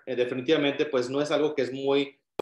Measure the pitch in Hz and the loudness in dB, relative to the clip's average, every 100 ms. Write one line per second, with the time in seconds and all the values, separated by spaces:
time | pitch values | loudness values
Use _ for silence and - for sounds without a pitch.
0 | - 123 123 131 127 156 143 139 147 131 | -8 -2 -2 -2 2 2 2 0 0 0
1 | 120 139 147 147 151 147 123 135 139 139 | 0 -2 0 0 0 0 -2 -2 2 2
2 | 139 - _ - | 0 -8 _ -12